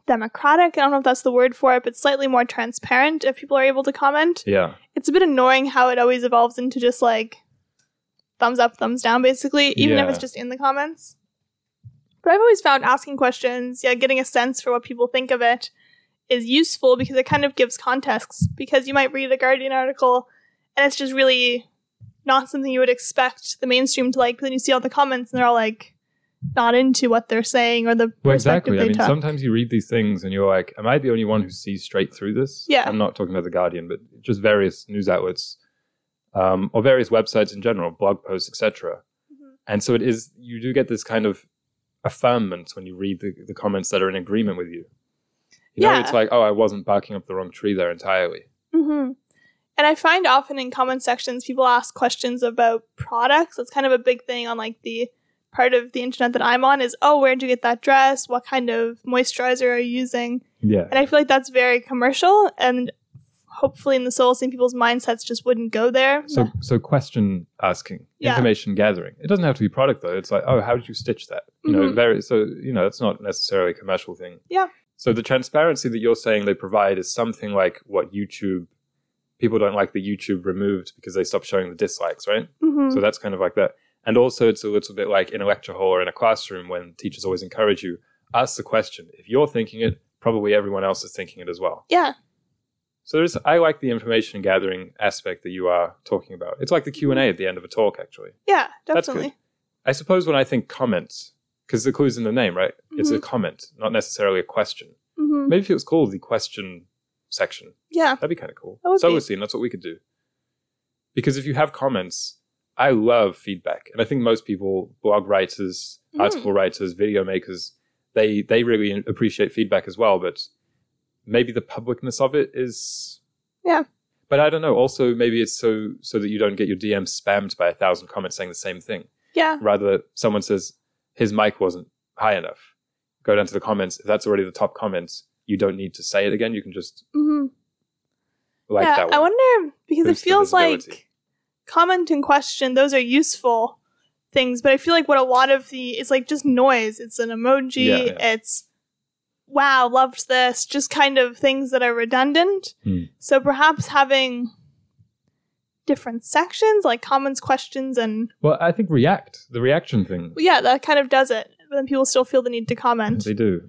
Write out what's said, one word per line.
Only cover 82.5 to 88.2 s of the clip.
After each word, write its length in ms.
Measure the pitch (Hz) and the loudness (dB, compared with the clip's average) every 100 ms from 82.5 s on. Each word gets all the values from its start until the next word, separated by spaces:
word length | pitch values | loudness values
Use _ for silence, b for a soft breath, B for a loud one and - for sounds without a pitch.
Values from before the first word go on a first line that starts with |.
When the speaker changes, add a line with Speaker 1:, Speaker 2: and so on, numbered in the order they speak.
| _ | _
Speaker 1:
Mm-hmm. 280 | 320 294 277 | 0 2 0
Speaker 2:
So 100 | 262 | 2
that's 180 | 101 107 | 0 -2
kind 160 | 107 | -6
of 60 | 95 | -4
like 160 | 92 - | -2 0
that. 200 | - - _ _ - | -2 -4 _ _ 0
And 120 | 113 | 2
also, 300 | 127 - 117 | 2 2 0
it's 160 | 107 | 0
a 40 | 110 | -2
little 240 | 104 - 101 | -4 -4 -6
bit 120 | 98 | -2
like 240 | 98 92 | 0 0
in 100 | 107 | -4
a 40 | 101 | -4
lecture 280 | 101 - | -4 -6
hall 160 | 92 95 92 | -4 0 0
or 60 | |
in 60 | 90 | -2
a 40 | |
classroom 560 | - 113 110 - 95 90 | -2 0 0 -4 -14 -10
when 240 | 90 87 85 | -12 -12 -12
teachers 280 | 101 - 98 | -12 -8 -6
always 160 | 92 | -6
encourage 400 | 90 - 107 98 | -6 -2 0 0
you, 140 | 95 85 _ _ | -4 -12 _ _